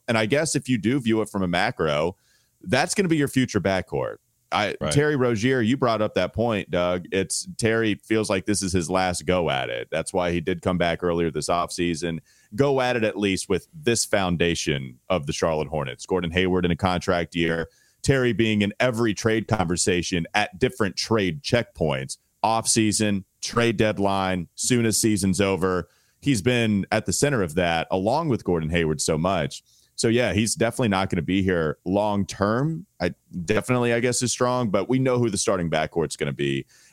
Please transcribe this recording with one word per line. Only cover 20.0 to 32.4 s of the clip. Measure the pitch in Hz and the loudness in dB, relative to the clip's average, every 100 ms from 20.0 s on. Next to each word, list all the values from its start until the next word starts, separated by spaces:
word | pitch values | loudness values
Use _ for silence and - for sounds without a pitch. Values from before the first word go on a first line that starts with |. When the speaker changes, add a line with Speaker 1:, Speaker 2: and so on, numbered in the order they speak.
| 85 90 82 | 0 -2 -2
Speaker 1:
at | 104 104 90 | -2 -2 0
different | 123 - 98 - | -2 0 -4 -2
trade | - 113 92 78 | -2 0 0 -2
checkpoints, | - 120 - - 78 67 67 - _ _ | -2 -2 -2 -4 -2 -2 -6 -14 _ _
offseason, | 107 113 107 117 110 95 107 98 - - | 0 0 0 2 2 2 0 0 -6 -14
trade | - 117 117 104 | -6 0 0 2
deadline, | 107 98 98 98 95 92 82 | 0 2 0 0 0 -2 -6
soon | - - 123 113 | -6 0 0 2
as | 101 | 2
season's | 113 104 95 95 | 0 2 0 2
over. | 98 92 92 90 - _ _ _ | 2 2 0 -2 -4 _ _ _
He's | 143 117 | -2 0
been | 120 123 110 101 - | 2 2 2 0 0
at | 110 101 | -2 -2
the | |
center | - 143 127 | 0 0 0
of | 87 82 | -2 0
that | 85 82 78 | 0 0 0
along | 95 101 143 165 | -2 0 0 0
with | 110 | -2
Gordon | - 87 78 | 0 -2 0
Hayward | 85 78 76 | 0 0 0
so | - 78 | -2 0
much. | 92 92 71 - _ _ _ - | 0 0 -2 -8 _ _ _ -2
So, | 117 | 0
yeah, | 117 113 | 2 2
he's | 98 113 - | 0 0 0
definitely | 117 - 117 | -2 0 0
not | 95 95 | 0 2
gonna | 90 | 0
be | 71 95 | 2 2
here | 92 85 78 - | 2 2 0 -2
long | 90 101 107 101 92 | 0 2 2 0 -2
term. | - | 0